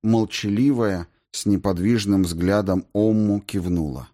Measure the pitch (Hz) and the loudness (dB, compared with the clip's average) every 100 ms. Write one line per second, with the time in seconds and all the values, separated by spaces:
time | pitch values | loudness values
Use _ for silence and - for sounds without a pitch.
0 | 110 113 107 - 104 101 139 123 110 92 | 2 0 0 -4 -2 0 2 2 0 -2
1 | 85 _ _ - 104 98 101 87 101 117 | -8 _ _ -6 0 0 0 0 0 0
2 | 101 98 90 82 90 104 95 92 - 104 | 2 2 2 0 0 0 0 -2 -2 0
3 | 110 107 104 101 - 101 87 87 78 65 | 2 2 2 -2 -2 -6 -2 -2 -2 -8
4 | 64 | -14